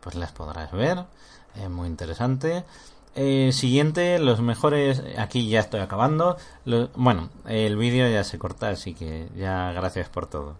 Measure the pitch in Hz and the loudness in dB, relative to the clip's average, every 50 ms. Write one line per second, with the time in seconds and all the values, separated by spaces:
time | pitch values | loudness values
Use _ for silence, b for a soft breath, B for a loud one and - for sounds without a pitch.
0 | - - - 87 85 82 - - 82 76 78 82 78 69 - 92 117 151 180 180 | -12 -8 -6 -6 -6 -8 -8 -10 -10 -10 -8 -8 -10 -6 -4 0 0 0 0 -2
1 | 180 - B B B B B B B B - 104 101 95 87 87 87 87 82 78 | -4 -12 B B B B B B B B -14 -12 -10 -8 -6 -6 -6 -6 -6 -6
2 | 87 80 82 - 120 123 131 131 135 160 165 175 170 B B B B B B B | -6 -8 -4 -2 0 0 0 0 0 -2 -2 -4 -6 B B B B B B B
3 | B B - - 139 139 135 135 131 131 131 135 - 127 123 139 147 151 156 175 | B B -6 -2 0 2 2 4 4 4 4 2 2 4 4 4 4 4 2 2
4 | 175 175 175 165 156 131 117 107 120 120 117 - - 151 147 147 143 139 135 131 | 2 4 4 4 4 4 4 4 4 0 0 2 2 2 4 4 4 2 2 0
5 | - - - - 107 98 - 127 120 107 110 110 107 - - 107 95 95 95 98 | -2 -6 -6 -6 -6 -2 0 0 0 4 4 2 2 2 0 -4 -4 -2 0 2
6 | 117 139 151 156 165 180 180 180 B B B B B - 117 117 120 123 - - | 2 2 4 4 2 2 2 0 B B B B B 0 0 0 0 0 -2 2
7 | 127 123 117 90 80 - - - - - 113 110 110 107 104 104 117 120 120 127 | 4 4 4 4 0 -6 -12 -14 -10 -4 0 0 2 2 2 2 0 2 4 4
8 | 127 120 113 104 98 - - 82 - 95 85 - - 110 98 - - 98 82 - | 4 4 4 2 0 -2 -6 -6 -6 -8 -6 -4 -4 -4 -4 -4 -6 -10 -10 -8
9 | 82 80 80 80 80 - - - 95 95 92 92 90 90 87 87 90 92 - 92 | -10 -8 -8 -8 -10 -12 -10 -6 -4 -4 -2 -2 -2 -4 -4 -4 -4 -4 -4 -4
10 | 87 - - 90 82 78 - 78 71 73 76 - | -8 -6 -6 -8 -8 -6 -8 -8 -8 -8 -12 -16